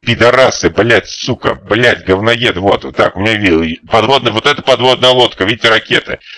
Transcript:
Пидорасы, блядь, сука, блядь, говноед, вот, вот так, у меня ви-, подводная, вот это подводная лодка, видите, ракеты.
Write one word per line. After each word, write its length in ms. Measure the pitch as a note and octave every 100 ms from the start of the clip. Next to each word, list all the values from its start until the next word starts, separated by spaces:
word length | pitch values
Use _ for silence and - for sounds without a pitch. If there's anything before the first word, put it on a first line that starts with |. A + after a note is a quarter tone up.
Пидорасы, 680 | - G#2+ A#2 B2+ B2+ - A2
блядь, 400 | F2+ A2+ A2 -
сука, 460 | - - A#2 - -
блядь, 500 | G2 G#2 A#2+ A2+ -
говноед, 520 | F#2+ A2 A#2 A#2+ F2
вот, 280 | G2+ B2 -
вот 100 | -
так, 200 | - F3+
у 40 |
меня 160 | D3 G#2+
ви-, 440 | F#2+ D#2+ E2 E2 -
подводная, 440 | A2+ A2 C3+ A#2+
вот 140 | G#2+ C#3+
это 160 | D3
подводная 480 | - B2 B2+ B2 B2+
лодка, 340 | B2+ B2 -
видите, 260 | F#2+ A#2 A#2
ракеты. 500 | A2+ - A#2+ - - -